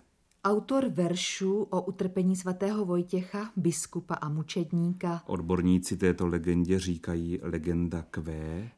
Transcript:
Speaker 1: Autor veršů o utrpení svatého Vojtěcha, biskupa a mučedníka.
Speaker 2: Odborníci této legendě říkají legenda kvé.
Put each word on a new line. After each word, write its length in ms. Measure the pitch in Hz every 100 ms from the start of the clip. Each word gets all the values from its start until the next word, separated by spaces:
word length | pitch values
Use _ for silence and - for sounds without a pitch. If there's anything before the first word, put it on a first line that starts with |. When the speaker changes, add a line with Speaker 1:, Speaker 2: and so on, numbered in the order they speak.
| _ _ _ _
Speaker 1:
Autor 440 | 196 208 208 269 262
veršů 760 | 147 175 180 - - 190 202
o 200 | 220 185
utrpení 540 | - 190 190 190 185 185
svatého 480 | 180 185 202 214
Vojtěcha, 680 | 190 175 175 185 180 202 214 -
biskupa 580 | 165 165 - 175 -
a 140 | 170 151
mučedníka. 920 | 151 151 - 170 175 170 180 175 170 -
Speaker 2:
Odborníci 680 | 92 82 90 90 92 87 85
této 300 | 92 87 87
legendě 520 | 85 82 87 85 95
říkají 600 | 90 85 - 85 85 87
legenda 640 | 87 85 80 85 87 85 80
kvé. 600 | - 80 78 78 85 113